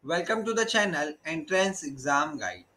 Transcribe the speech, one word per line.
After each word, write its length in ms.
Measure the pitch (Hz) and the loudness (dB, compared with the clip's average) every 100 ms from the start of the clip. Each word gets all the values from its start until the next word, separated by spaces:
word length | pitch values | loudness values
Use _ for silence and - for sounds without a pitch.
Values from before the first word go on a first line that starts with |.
welcome 400 | 131 170 170 226 | -2 -2 0 0
to 100 | 214 | 0
the 120 | 226 226 | 0 2
channel 480 | 226 202 160 151 151 156 | 4 2 0 -2 -6 -8
Entrance 580 | 160 151 185 196 190 151 | -6 0 2 2 0 -8
Exam 440 | 135 131 143 156 147 | -6 2 2 2 -2
Guide। 260 | 95 90 - | -6 -8 -16